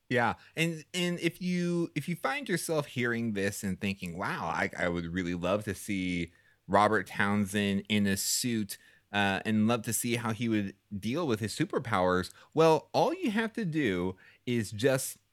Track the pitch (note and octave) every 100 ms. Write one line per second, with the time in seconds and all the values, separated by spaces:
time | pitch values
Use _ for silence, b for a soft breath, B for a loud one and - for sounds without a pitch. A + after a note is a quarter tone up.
0 | - B2 A#2 F2+ B - E3 D#3+ - F3+
1 | F3 F3 E3 - F3+ F3+ F3 F3 E3+ -
2 | C#3+ E3+ C4 C#4 C4 F3 - D#3 C#3+ -
3 | A#2+ A#2 A#2 G2+ G2 G2 G2+ F#2 G2+ G2
4 | F2+ E2+ G2+ F3 E2+ D#2+ G2 - F2+ F2
5 | E2+ F2 F2 F2+ F2 G2+ A2 F#2 - G2
6 | F2+ F2+ E2 b b b - F#2 G#2 G#2+
7 | - - G2+ G#2 G2 G#2 G2+ G2 - G#2
8 | G2+ F#2+ - - B2+ A#2 G#2 - b b
9 | b G2+ G2+ F#2+ - G#2+ G#2+ A#2+ A2 A2
10 | B2 A#2+ A#2 A2 A#2+ G#2+ G2 - - G2+
11 | G#2 C#3 E3 G#2+ G#2+ - D#3 A3 B2+ G#2
12 | F#2 F2+ F2+ B B D3 D#3+ D#3 - -
13 | B3 F4+ E4 G3+ A3+ A#3 G3+ D#3 C3 F2+
14 | F#2 F#2 B B - A#2+ G#2 G#2 B2 C3+
15 | - - _